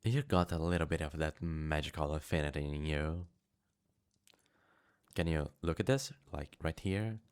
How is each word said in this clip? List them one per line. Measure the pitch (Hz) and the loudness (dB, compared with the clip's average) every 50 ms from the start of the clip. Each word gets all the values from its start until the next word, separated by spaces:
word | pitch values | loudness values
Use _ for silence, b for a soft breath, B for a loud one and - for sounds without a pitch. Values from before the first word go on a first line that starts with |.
| _ | _
You | 113 117 139 | 2 2 2
got | 143 - - 90 90 85 | 2 4 4 4 4 4
a | - 82 | 2 0
little | 80 85 90 87 82 | 2 2 2 2 2
bit | 78 82 80 | 2 2 0
of | 80 76 73 80 | 0 -2 -2 0
that | 78 78 76 - | -2 -2 -2 -2
magical | - 85 80 78 78 78 78 76 76 - - - 78 73 73 | -4 -4 -2 -2 0 0 0 0 0 -2 -4 -2 -2 0 0
affinity | 78 78 - - 82 76 73 73 76 73 | -2 -2 0 0 0 0 0 -2 -2 -2
in | 73 73 73 76 | -2 -2 -2 -2
you. | 78 76 73 76 78 80 87 87 87 _ _ _ _ _ _ _ _ _ _ _ _ _ _ _ _ _ _ _ _ _ b b b b b b b b b b b b b b b - | 0 0 0 0 0 -2 -4 -6 -10 _ _ _ _ _ _ _ _ _ _ _ _ _ _ _ _ _ _ _ _ _ b b b b b b b b b b b b b b b -2
Can | - 87 | -2 0
you | 82 82 78 76 - - _ | 2 2 0 0 -2 -6 _
look | - 82 82 - | -2 -2 0 0
at | 107 | 2
this? | 92 131 135 - - - - _ - | 2 2 0 0 -4 -12 -14 _ -12
Like, | - 78 73 - - - | -10 -10 -10 -10 -12 -6
right | - 87 80 - | -4 -4 -4 -2
here? | - 98 95 98 107 110 113 110 - _ | -2 -2 -2 0 -2 -2 -6 -8 -10 _